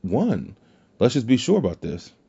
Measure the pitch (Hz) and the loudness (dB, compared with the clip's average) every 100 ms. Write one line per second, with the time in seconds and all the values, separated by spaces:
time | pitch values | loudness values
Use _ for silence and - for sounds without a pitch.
0 | 92 104 226 113 - - _ _ _ _ | -2 -2 0 -2 -6 -16 _ _ _ _
1 | 120 143 117 127 - 202 98 85 82 73 | 2 2 2 2 4 0 0 -4 -10 -10
2 | - _ | -14 _